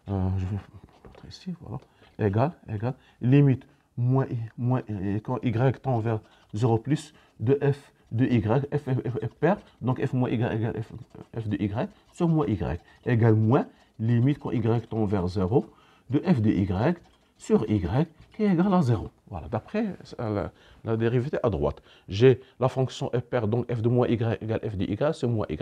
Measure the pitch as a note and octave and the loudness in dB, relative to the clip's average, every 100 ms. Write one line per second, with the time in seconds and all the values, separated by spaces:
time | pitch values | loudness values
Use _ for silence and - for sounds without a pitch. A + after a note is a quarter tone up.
0 | - G2 F#2 F#2+ F#2 G2+ - - - _ | -6 -2 -2 -2 -4 -8 -10 -20 -20 _
1 | - - - - F#3 E3+ - C3 - _ | -20 -20 -20 -16 -14 -14 -12 -14 -16 _
2 | - - G#2 G#2 C#3+ - - G#2 A#2+ - | -20 -2 0 2 0 -4 -10 -6 -6 -8
3 | _ _ A#2+ C#3+ C#3 B2+ - _ _ - | _ _ 4 6 6 2 -4 _ _ -4
4 | B2 C3 C3 A#2+ A2 - A#2+ B2+ - G#2 | 0 0 -2 -6 -8 -4 -2 -2 -2 -6
5 | G2+ G#2 - B2 B2 A2 C3 B2 C3+ A#2 | -2 -4 -4 -4 -2 2 0 0 -2 -2
6 | A2+ G#2+ - _ _ G#2+ A#2+ A2+ - D3+ | 0 -4 -6 _ _ -2 2 2 0 -4
7 | - - _ - A2 C#3 C#3 C3+ - _ | -4 -20 _ -4 0 2 2 -2 -8 _
8 | _ A2+ B2 A#2+ G#2 C3 C#3 D3 B2+ B2+ | _ 0 2 2 2 0 0 -4 -2 -4
9 | B2 A2+ A#2 - C#3+ G#3 - _ A2+ B2+ | -2 -6 -8 -2 0 0 -6 _ -4 -2
10 | C3 B2+ B2 A#2 G#2+ G#2+ A2 - - - | -2 -2 0 0 0 -2 -2 -4 -10 -14
11 | - - - A#2 G#2+ - G2+ G#2+ F#3+ - | -18 -20 -12 -8 -4 -2 -2 -2 -6 -10
12 | _ - E3+ D#3 - G2+ C2+ E2+ - - | _ -2 0 2 2 0 -2 -6 -10 -8
13 | A#2 B2 A#2 A2 A2 D3 B3+ - _ - | 0 4 4 4 4 2 0 -8 _ -6
14 | A2+ A#2+ C3 D3 - B2 A2+ A#2 - A2 | 0 2 2 0 -4 -2 0 0 -2 -4
15 | G#2 G2+ F2+ G2 F#2 C3 - - _ _ | 0 0 -2 -2 2 0 0 -10 _ _
16 | - B2+ F#3+ C3+ G#2+ F#2 F#2+ F#2 C#3 F3 | -4 -2 2 2 2 2 0 0 0 -2
17 | - _ _ _ - G#3+ A2 G#2+ E2 A#2+ | -8 _ _ _ 0 0 2 0 0 0
18 | E3+ - - - G#3 E3 G3+ F#3 B2 A2 | -2 -6 -18 -2 2 2 4 2 2 0
19 | - - - F2+ C#2+ A2 - G#3+ G#3+ - | -2 -14 -14 -12 -6 -6 -4 -4 -4 -6
20 | - - A2+ G2+ E2 - - - G#2+ A2+ | -14 -8 -4 -2 -4 -10 -20 -12 -4 0
21 | A2+ B2 C3 - A#2+ D#2 C#2+ - - - | 2 0 0 -2 -2 0 -2 -4 -14 -20
22 | - G2 C3 A#2+ - - B2+ C3+ C3 - | -8 4 6 6 -2 -4 -2 0 -4 -4
23 | C#3 B2 - B2 G#2 A#2 - A#2 A#2 B2 | -4 -4 -2 -2 0 -2 -2 -2 2 2
24 | B2+ A2 A2+ G#2 G#2+ A2 A2 G2 F#2 G#2+ | 2 0 0 -4 -4 -4 -4 -4 -4 -2
25 | D3 D#3+ B2 A2 - D#2+ | -2 -2 -2 -2 -4 -2